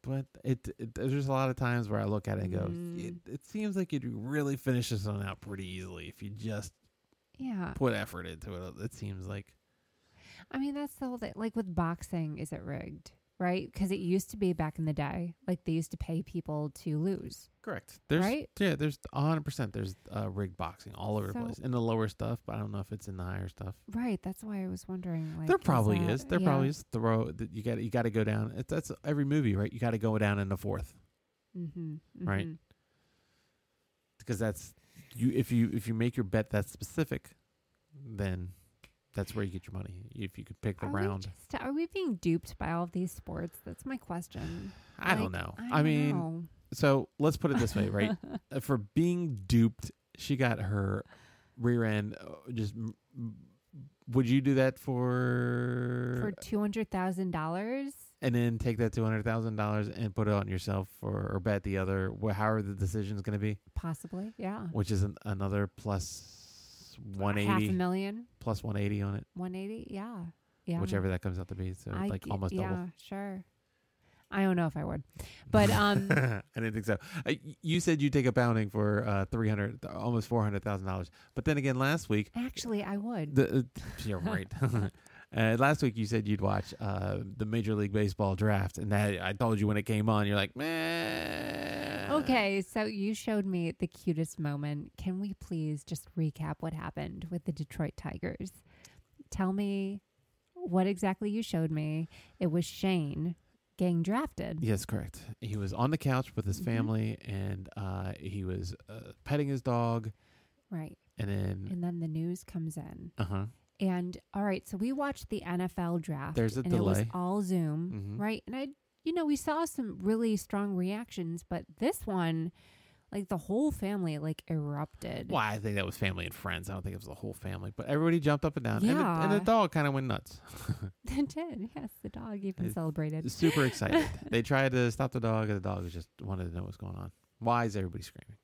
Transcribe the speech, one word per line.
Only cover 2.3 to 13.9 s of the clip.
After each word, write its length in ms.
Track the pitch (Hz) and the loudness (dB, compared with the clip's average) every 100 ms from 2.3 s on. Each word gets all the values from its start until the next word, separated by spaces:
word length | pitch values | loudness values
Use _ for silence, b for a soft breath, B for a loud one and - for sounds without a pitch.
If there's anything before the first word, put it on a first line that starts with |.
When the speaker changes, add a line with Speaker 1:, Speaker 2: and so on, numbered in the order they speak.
| 101 | -2
Speaker 1:
it 60 | |
and 80 | 92 | 0
go, 80 | 90 - | 0 -2
Speaker 2:
Mm. 280 | 170 175 175 | -4 -6 -6
Speaker 1:
"It, 160 | 170 175 - | -8 -10 -12
it 100 | 135 - | -14 -10
seems 300 | 214 214 190 | -4 -2 -2
like 160 | 180 | -2
you'd 140 | 147 123 | -2 -2
really 500 | 110 120 151 139 135 | -6 -2 0 0 0
finish 320 | - 123 117 | 2 0 2
this 160 | 107 | -2
one 180 | 101 101 | -2 -2
out 180 | 98 - | -4 -6
pretty 240 | 101 98 92 | -8 -8 -6
easily 400 | 92 92 85 78 | -8 -8 -10 -12
if 140 | - | -12
you 80 | 104 | -12
just 420 | 107 110 104 95 _ _ _ _ _ _ - | -8 -6 -6 -8 _ _ _ _ _ _ -10
Speaker 2:
Yeah. 380 | 262 208 170 | -6 -4 -4
Speaker 1:
put 180 | - 131 | 0 0
effort 320 | 107 107 87 85 | 2 -4 -8 -8
into 280 | 82 - 90 90 | -10 -10 -10 -10
it." 80 | 57 | -8
It 140 | 107 | -10
seems 320 | - 104 95 92 | -8 -10 -8 -8
like. 240 | 101 - _ _ B B B B B B B B | -10 -12 _ _ B B B B B B B B
Speaker 2:
I 80 | 262 | -4
mean, 140 | 277 | -4
that's 200 | 285 294 | -4 -8
the 120 | - 254 | -6 -8
whole 100 | 247 | -6
thing. 160 | 226 - | -8 -4
Like, 180 | 220 | -4
with 200 | 220 190 | -2 -2
boxing, 640 | 170 165 170 - 175 156 151 | 0 0 -2 -4 -2 -2 -4
is 120 | 151 | -6
it 120 | 156 | -8
rigged? 500 | 175 143 - 151 - _ _ _ | -6 -8 -8 -12 -18 _ _ _
Right? 320 | 180 185 - | 0 0 -2
'Cause 160 | - 190 | -2 0